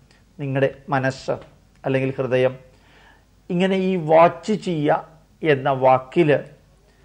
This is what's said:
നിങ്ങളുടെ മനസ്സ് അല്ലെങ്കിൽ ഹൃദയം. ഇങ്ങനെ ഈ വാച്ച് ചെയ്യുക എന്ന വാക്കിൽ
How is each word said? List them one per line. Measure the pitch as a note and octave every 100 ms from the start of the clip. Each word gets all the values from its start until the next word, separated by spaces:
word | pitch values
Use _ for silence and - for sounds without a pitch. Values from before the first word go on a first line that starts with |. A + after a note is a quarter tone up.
| _ _ _ -
നിങ്ങളുടെ | C#3 C3+ C3+ - -
മനസ്സ് | C#3 C3 C3 - C#3 - _ _ _ C3
അല്ലെങ്കിൽ | C3 C3 C3
ഹൃദയം. | B2+ B2+ B2+ C3 - _ _ _ _ _ _ _ _
ഇങ്ങനെ | F3 F#3+ F#3+
ഈ | F#3 F#3
വാച്ച് | D#3 D#3+ E3+ E3+ -
ചെയ്യുക | G#3 F#3 E3 D3 D#3+ - - _ _
എന്ന | D#3+ C#3 C#3
വാക്കിൽ | C3+ C3 B2+ C3 F3+ D#3+ C#3 - - _ _ _ _